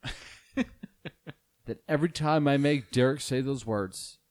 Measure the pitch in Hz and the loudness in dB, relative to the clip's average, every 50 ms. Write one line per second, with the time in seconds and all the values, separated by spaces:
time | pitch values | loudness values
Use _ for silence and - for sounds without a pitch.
0 | _ 131 - - - - - - _ _ _ - 254 - - - - - _ _ | _ -12 -12 -12 -14 -20 -20 -20 _ _ _ -6 -6 -6 -6 -20 -20 -20 _ _
1 | _ 170 - _ _ - - _ _ _ _ _ _ - 117 - _ _ 156 147 | _ -18 -18 _ _ -20 -20 _ _ _ _ _ _ -12 -12 -12 _ _ 0 0
2 | 147 175 160 - 151 151 151 160 147 143 139 139 139 143 147 143 127 - - 123 | 0 0 -2 -2 0 2 2 4 4 4 4 4 4 2 2 0 -2 -2 2 4
3 | 123 131 135 147 - - 135 127 131 131 139 131 110 110 110 104 98 92 92 - | 4 4 4 0 -4 -4 -2 -2 -2 -2 -4 -6 -4 -4 -4 -2 -2 -4 -6 -10
4 | - - - _ _ _ | -16 -16 -18 _ _ _